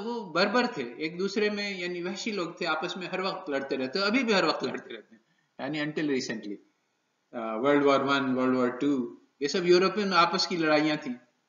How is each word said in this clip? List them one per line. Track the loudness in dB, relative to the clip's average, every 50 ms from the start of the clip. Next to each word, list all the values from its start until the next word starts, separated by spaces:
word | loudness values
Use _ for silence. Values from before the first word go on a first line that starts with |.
| -4
वो | -6 -6 -6 -8 -2 0
बर्बर | 2 2 4 4 2 2 2 -2
थे | -6 -8 -8 -6 -6 -6
एक | -6 -4 -4
दूसरे | -4 -2 0 0 0 0
में, | 0 -2 -6 -6 -6 -6
यानी | -6 -6 -6 -4
वहशी | -4 -6 -6 -6 -6 -4
लोग | -4 -4 -4 -6 -6 -6
थे, | -4
आपस | -2 -2 -2 -2 -4 -6
में | -8 -6 -6
हर | -4 -4
वक्त | -4 -4 -6 -6 -6 -4
लड़ते | -4 -4 -2 -2 -2
रहते, | -2 -2 -2 -2 -2
अभी | 0 0 0 0 2
भी | 2
हर | 2 4 2
वक्त | 2 0 -2 -4
लड़ते | -6 -6 -8 -10 -12 -14
रहते | -16 -16 _ -20
हैं, | -20 _ _ _ _ _ _ _ -8
यानी | -8 -6 -4 -4 -4
until | -4 -2 -2 -2 0
recently, | 0 0 -2 -4 -6 -8 -8 -10 -12 -12 _ _ _ _ _ _ _ _ _ _ _ _ _ _
uh, | -10 -8 -6 -4 -2
World | 0 2 4 4 6 6
War | 6 4 4 4
One, | 2 0 0 2 0 0
World | 2 2 2 2
War | 2 2 0 0 0
Two, | 0 0 0 0 -2 -4 -8 -14 _ _ _ _
ये | -4 -2
सब | 0 0 4
यूरोपियन | 6 6 6 6 4 2 0 -2 4
आपस | 6 6 6 6 4 0 -2
की | -2 0
लड़ाइयाँ | 0 2 4 4 4 4 2 0 -2
थी। | -4 -8 -10 -10 -12 _ _ _ _